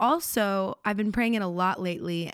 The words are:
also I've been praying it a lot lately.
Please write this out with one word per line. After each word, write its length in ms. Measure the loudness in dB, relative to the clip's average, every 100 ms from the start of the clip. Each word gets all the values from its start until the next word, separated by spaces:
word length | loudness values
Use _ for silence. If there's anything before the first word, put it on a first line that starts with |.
also 760 | 2 2 0 0 2 0 -2 -4
I've 120 | -2 0
been 160 | 0
praying 220 | 2 2
it 80 | 2
a 40 | 0
lot 340 | 0 0 0
lately. 480 | -2 -2 -2 -2 -4